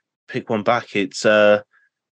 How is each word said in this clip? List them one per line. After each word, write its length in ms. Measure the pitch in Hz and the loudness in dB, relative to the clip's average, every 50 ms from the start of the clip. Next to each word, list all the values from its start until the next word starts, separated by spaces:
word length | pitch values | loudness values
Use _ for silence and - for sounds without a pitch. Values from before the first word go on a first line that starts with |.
| _ _ _ _ _ | _ _ _ _ _
pick 220 | - - 123 - - | -14 -12 -12 -8 -6
one 140 | 117 104 95 | -6 -4 -2
back. 340 | 123 120 117 - - - | -2 -2 -4 -4 -6 -6
It's, 280 | 104 98 92 - - - | -6 -6 -6 -6 -4 0
uh, 360 | 110 107 107 104 104 104 104 - _ _ _ _ _ _ _ _ _ | 2 4 4 4 4 2 2 -2 _ _ _ _ _ _ _ _ _